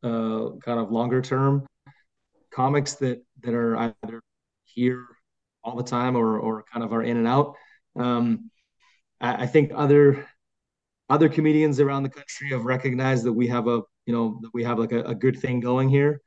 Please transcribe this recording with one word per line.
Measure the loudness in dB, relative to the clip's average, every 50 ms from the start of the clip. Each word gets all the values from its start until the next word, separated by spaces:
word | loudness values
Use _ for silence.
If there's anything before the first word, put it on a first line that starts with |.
uh, | -6 -4 -4 -4 -4 -4 -4 -4 -6 -6 -8 -10 -8
kind | -6 -4 -4
of | -2 -2
longer | -2 -2 -2 0 0 -2
term | -2 0 0 2 2 4 2 2 0 -4 _ _ _ -20 _ _ _ _ _ _ _ _ _ _ _ _
comics | -4 -2 0 2 2 0 0 -2 -6
that, | -4 -4 -4 -4 -4 -10 _ _ -14
that | -8 -4 -2
are | -2 0 0 -2 -2
either | -2 -4 -6 _ -14 -14 -14 -14 -18 _ _ _ _ _ _ _ _
here | _ _ 0 0 0 0 -2 -10 -20 -20 _ _ _ _ _ _ _ _ _ _
all | -12 -8
the | -8 -8
time | -4 -2 0 0 2 2
or, | 2 2 2 0 0
or | -2 -4 -6 -6 -10 _
kind | -8 -8 -6
of | -4 -2
are | -2 -2
in | 0 0 0
and | 2 2
out. | 2 2 2 0 -2 -18 _ _ _ _ _ _ _ -4
Um, | -2 -2 0 0 0 0 0 -2 -4 -14 _ _ _ _ _ _ _ _ _ _ _ _ _ _
I, | -6 -6 -4 -4 -4
I | 2
think | 4 4 4 4 0
other, | -2 2 6 8 8 8 8 6 4 -4 -16 _ _ _ _ _ _ _ _ _ _ _ _ _ _ _ _
other | 2 4 4 4
comedians | 4 2 2 2 2 4 2 2 2 2
around | 2 0 0 -2 -4
the | -6
country | -8 -10 -18 -18 -16 -14 -10 -6
have | -6 -6 -2
recognized | -2 -2 -2 -2 -2 -2 -2 0 0 0 0 0
that | 0 0
we | 0 0 0
have | 0 0 0 0
a, | 0 -2 -2 _ _ _ _
you | -4 -2
know, | -2 -2 -2 -4 -6
that | -12 -10 _
we | -6 -4
have, | -2 0 -2
like, | -2 -2
a, | -2 -4 -4
a | -4 -6
good | 0 0 0 0 0
thing | -4 -4 -2 -2
going | 0 0 0 2 2 4
here. | 4 4 4 2 0 -2 _